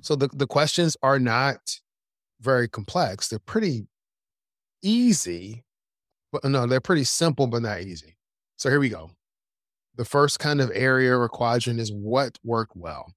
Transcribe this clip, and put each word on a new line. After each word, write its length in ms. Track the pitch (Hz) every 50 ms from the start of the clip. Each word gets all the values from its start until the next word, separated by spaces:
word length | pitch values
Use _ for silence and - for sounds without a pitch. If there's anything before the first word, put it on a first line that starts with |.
So 140 | - - 156
the, 140 | 139 135 135 -
the 140 | 139 139
questions 500 | 127 - 147 151 147 - - 170 160 - - -
are 160 | 135 139 135
not 600 | 127 120 113 120 135 139 127 - _ - - - _ _ _ _ _ _ _ _ _ _ _ _
very 260 | 110 131 131 123 120
complex. 600 | 113 - - 101 - - 180 170 107 95 98 -
They're 120 | - - 107
pretty 460 | _ - - 220 220 185 135 113 101 - _ _ _ _ _ _ _ _ _ _ _ _ _ _ _ _ _ _
easy, 840 | - 196 220 240 247 247 202 - - - 87 85 90 101 113 117 _ _ _ _ _ _ _ _ _ _ _ _ _ _
but 120 | - 143 -
no, 200 | 135 139 135 120
they're 160 | 120 131 131
pretty 220 | - - 185 156 131
simple, 440 | - - - 165 165 147 - 139
but 140 | 120 117 120
not 200 | 117 110 104 90
easy. 340 | 90 98 90 80 - - _ _ _ _ _ _ _ _ _
So 120 | - - 127
here 100 | 135 147
we 80 | 139 123
go. 220 | 104 80 80 90 - _ _ _ _ _ _ _ _ _ _ _ _ _ _ _ _
The 100 | - 117
first 340 | - - 143 143 147 - -
kind 220 | - 151 147 143
of 100 | 135 120 92
area 440 | 98 127 131 131 131 131 127 127
or 100 | 127 120 117
quadrant 500 | - - 120 117 120 123 120 123 117 117
is 120 | 113 107
what 480 | 107 101 101 107 120 131 139 120 110 - _
worked 300 | 117 117 113 110 - _
well. 380 | 90 85 82 76 69 - - 90